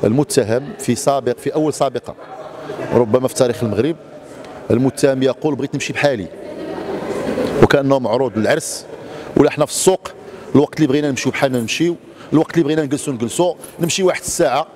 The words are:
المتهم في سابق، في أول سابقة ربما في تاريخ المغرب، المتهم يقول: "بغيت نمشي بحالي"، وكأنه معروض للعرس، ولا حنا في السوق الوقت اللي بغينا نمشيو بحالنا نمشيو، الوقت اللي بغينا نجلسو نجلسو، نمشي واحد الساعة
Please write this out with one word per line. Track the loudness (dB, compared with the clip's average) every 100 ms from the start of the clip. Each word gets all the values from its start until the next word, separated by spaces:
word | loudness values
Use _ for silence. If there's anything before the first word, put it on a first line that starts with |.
المتهم | 4 2 2 2 2 0 -2 -10
في | -2
سابق، | 0 2 0 0 -4
في | -4
أول | -2 -2
سابقة | 0 -2 -2 -10 -16 -16 -16 -16 -14 -12 -10 0
ربما | 2 4 2 0
في |
تاريخ | 2 0 2
المغرب، | -2 2 0 -2 -10 -20 -18 -18 -16 -16 0
المتهم | 2 2 2 2 4
يقول: | 0 0 -2
"بغيت | -2 -4
نمشي | -4 -6
بحالي"، | 0 0 0 -6 -10 -14 -12 -10 -10 -8 -8 -6 -6 -4 -2 -2 4
وكأنه | 6 6 4 2
معروض | 2 0 0 0
للعرس، | 2 0 -2 -10 -12 -16 -14 -14 -2 4
ولا | 4
حنا | 4 -2
في |
السوق | 2 2 2 -4 -16 -18 -18 0
الوقت | 2 2 2
اللي | 2
بغينا | 2 0
نمشيو | -2 -2
بحالنا | 0 0 0
نمشيو، | -2 0 0 -2 -10 -20 0
الوقت | 2 2
اللي | 2
بغينا | 2 2
نجلسو | 0 -2 -4
نجلسو، | -4 -4 0 0 0 -12 -4
نمشي | -2 2
واحد | 0 0
الساعة | -4 0 2 2 -2